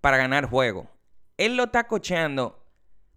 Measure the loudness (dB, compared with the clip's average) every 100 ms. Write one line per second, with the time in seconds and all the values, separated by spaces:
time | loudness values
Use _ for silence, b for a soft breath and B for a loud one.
0 | 2 2 2 0 0 0 0 -2 -10 -20
1 | _ -20 -16 -2 -2 0 0 0 0 -4
2 | -2 -2 0 -2 -4 -6 -20 _ _ -20
3 | -20